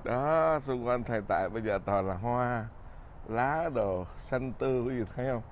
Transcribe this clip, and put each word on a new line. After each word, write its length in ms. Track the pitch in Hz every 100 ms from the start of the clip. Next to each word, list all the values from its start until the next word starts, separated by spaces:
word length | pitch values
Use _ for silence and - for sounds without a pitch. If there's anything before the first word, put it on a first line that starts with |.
Đó, 540 | - 123 143 160 160 151 139
xung 200 | 127 120
quanh 180 | 123
thầy 160 | 117 113 101
tại 200 | 90 92
bây 140 | 110
giờ 160 | 110 98
toàn 240 | - 101 95
là 60 |
hoa, 500 | 92 113 123 123 120 110 - - - - - -
lá 420 | 113 131 156 165
đồ 300 | 123 101 90 90 - -
xanh 220 | 131 127
tươi, 300 | 110 131 127
quý 160 | 120 127
vị 60 | 104 -
thấy 100 | 127
không? 160 | 120 113